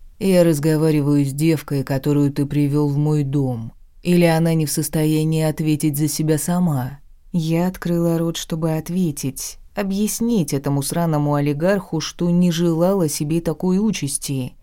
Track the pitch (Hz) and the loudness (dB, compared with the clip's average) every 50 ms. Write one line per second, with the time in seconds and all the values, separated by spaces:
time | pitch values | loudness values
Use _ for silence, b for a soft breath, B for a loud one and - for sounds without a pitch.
0 | - - - - - 190 185 180 170 170 160 143 147 156 156 151 160 160 151 151 | -20 -20 -10 -4 0 4 4 6 6 6 4 2 2 2 2 4 4 4 2 2
1 | 139 147 147 143 139 135 131 143 156 165 160 143 - - 147 135 131 - 139 135 | 2 4 4 2 2 0 0 0 2 2 2 0 -2 -4 -4 -4 -2 -2 -4 -2
2 | - 151 143 143 143 143 143 143 143 143 143 147 147 143 143 151 147 143 139 147 | 0 2 2 4 2 2 2 -2 -2 -2 0 0 0 2 2 0 0 0 0 0
3 | 147 151 151 151 143 135 139 147 135 127 123 113 113 110 - - - - _ - | 0 2 2 0 0 0 0 -2 0 -2 -2 -6 -8 -10 -12 -16 -20 -20 _ -8
4 | - 175 175 175 170 165 160 160 165 165 165 160 156 147 - 165 151 - - 156 | -2 2 4 4 4 4 4 2 2 2 2 0 0 0 -2 -4 -4 -2 -2 0
5 | 156 156 156 156 156 160 160 156 156 156 151 - 156 156 151 147 160 151 139 143 | 0 2 2 2 2 2 0 0 0 0 -2 -2 0 0 0 2 0 -2 0 0
6 | 156 147 - - 160 151 156 147 - 175 175 180 180 165 143 127 123 127 - - | -2 -2 -2 -2 0 0 0 0 0 -2 0 0 0 0 0 -2 -4 -6 -8 -12
7 | - - - - - - - 175 156 160 165 165 175 180 180 - - 175 175 170 | -18 -20 -20 -20 -16 -6 -4 -4 -2 0 0 0 0 -2 -4 -4 -4 -4 -2 0
8 | 170 170 165 165 165 170 165 - - - 170 160 165 160 156 156 156 - 170 190 | 0 0 0 0 -2 -2 -4 -6 -8 -8 -6 -4 -2 -2 -2 -4 -4 -4 -2 -2
9 | 180 160 143 - - 131 - - - - - - - - - 202 202 190 196 202 | -2 -2 -2 -4 -6 -8 -8 -8 -12 -12 -14 -16 -20 -12 -8 -6 -4 -4 -2 -2
10 | 214 208 - - 233 233 240 202 151 - 143 139 - 143 139 143 139 - - 170 | -2 -2 -2 -2 -2 0 0 0 0 0 -2 -2 -2 -2 -2 -2 -2 -2 -2 -2
11 | 170 165 156 147 147 147 147 143 143 147 143 143 165 185 208 196 190 - 165 156 | 0 0 0 0 0 0 0 0 0 0 0 0 0 0 0 0 -2 -4 -6 -6
12 | - - - - 170 170 175 175 180 180 160 165 175 170 160 160 175 185 202 196 | -6 -6 -6 -4 -2 0 2 4 4 2 2 2 0 0 2 2 2 2 2 2
13 | 165 147 - - 160 147 160 165 165 165 151 - 185 185 185 196 214 220 185 - | 0 0 -2 -4 -4 -2 -2 -2 -2 -2 -4 -2 -2 -2 0 0 0 0 -2 -2
14 | 147 139 - - - - 139 135 127 - - b | -4 -6 -6 -6 -6 -6 -6 -4 -6 -8 -10 b